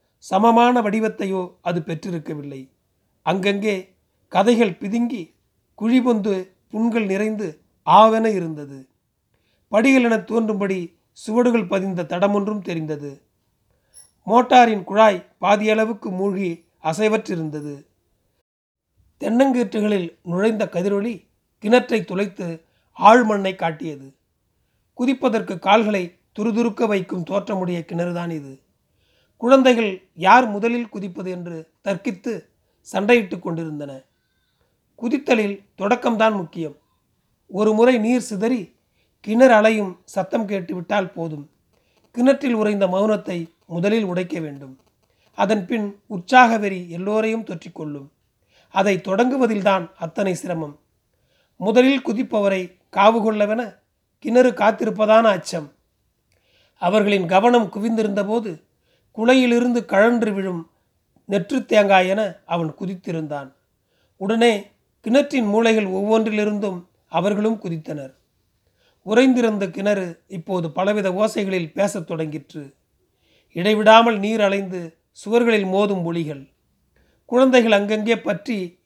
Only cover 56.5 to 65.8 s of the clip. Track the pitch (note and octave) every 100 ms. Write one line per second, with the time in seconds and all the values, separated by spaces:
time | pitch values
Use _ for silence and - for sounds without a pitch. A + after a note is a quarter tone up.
56.5 | _ _ - F3+ G#3+ G3+ G3 F3 F#3+ A#3+
57.5 | A#3+ G3 G3 A3+ A3+ A3 G3+ G3 A#3 G#3+
58.5 | D#3 _ _ _ _ _ - A#3 C4 B3
59.5 | A#3 B3 A#3+ - G3 A3+ A#3+ G#3+ G3 F#3+
60.5 | F3 - _ _ _ _ _ - G3 -
61.5 | C4 - G#3+ G3+ F#3+ F#3 G3+ G3+ - -
62.5 | E3+ D#3+ - E3+ F#3 - E3 D3+ C#3+ C3
63.5 | _ _ _ _ _ _ - G3 A3+ A#3
64.5 | G3+ - _ _ _ G#3+ C4 C#4+ C4+ G#3
65.5 | G#3+ A3+ A3